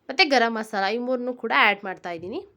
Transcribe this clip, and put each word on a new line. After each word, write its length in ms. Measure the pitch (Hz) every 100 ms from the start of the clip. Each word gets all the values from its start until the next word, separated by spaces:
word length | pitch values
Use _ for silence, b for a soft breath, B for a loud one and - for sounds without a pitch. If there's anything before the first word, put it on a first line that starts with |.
| -
ಮತ್ತು 140 | 262 320
ಗರಂ 220 | 262 233 226
ಮಸಾಲ 280 | 220 202 196 233
ಈ 20 |
ಮೂರನ್ನೂ 300 | 247 254 247 247
ಕೂಡ 120 | 226 269 226
ಆ್ಯಡ್ 160 | 202 196
ಮಾಡ್ತಾಯಿದ್ದೀನಿ. 520 | 175 180 170 180 311 403